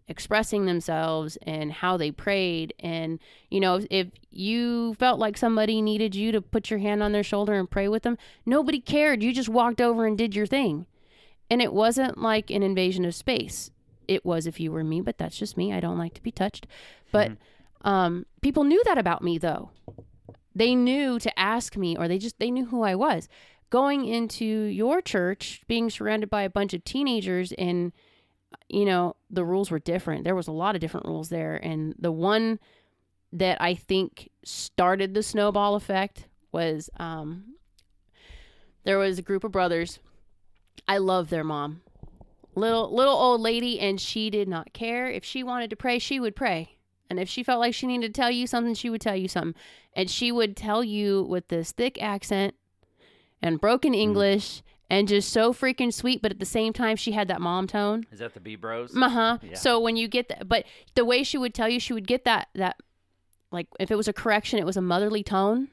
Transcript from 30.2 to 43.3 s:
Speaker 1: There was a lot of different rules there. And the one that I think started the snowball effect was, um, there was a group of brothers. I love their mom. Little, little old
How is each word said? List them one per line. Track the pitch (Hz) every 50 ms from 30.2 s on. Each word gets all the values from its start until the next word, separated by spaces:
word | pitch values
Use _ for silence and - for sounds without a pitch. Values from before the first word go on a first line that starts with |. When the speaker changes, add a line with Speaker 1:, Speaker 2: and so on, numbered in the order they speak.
| 143
Speaker 1:
There | 170 190
was | 185 165 -
a |
lot | 156 156 180 202 214
of | 175
different | 165 160 - 180 -
rules | 165 165 156 160 160
there. | 170 165 160 156 156
And | - - 165 160 156 156 156 - -
the | - 170
one | 160 160 170 196 214 220 226 226 226 208 - _ _ _ _ _ _ _ _ _ _ _ _ _
that | - 170 190 185 175 -
I | - 175 180
think | 165 - - 190 190 185 - - - - - _ _ -
started | - - - - - - - 180 180 190 190 190 190 190
the | 214
snowball | 214 - - 208 202 208 196 202 202 208 208
effect | 208 - - 196 190 196 202 - - - - _ _ _ _
was, | - 165 170 160 156 151 156 - - -
um, | 170 165 160 160 151 151 165 180 196 226 285 349 _ _ _ _ _ _ _ _ _ _ _ _ - - - - - - - _ - _ _ _ _
there | - 196 196
was | 196 196 185 180
a |
group | 175 - 196 185 -
of | 220
brothers. | 185 196 180 175 170 165 170 175 - - - - - - _ _ _ _ _ - _ _ _ _ _ - - -
I | 196 196
love | 190 190 185 185 170 156
their | 175 160 156
mom. | 156 151 147 143 147 156 170 - _ _ - - - - - - - - _ - _ _
Little, | 185 214 226 226 226 220 -
little | - 240 262 277 277
old | - 254 254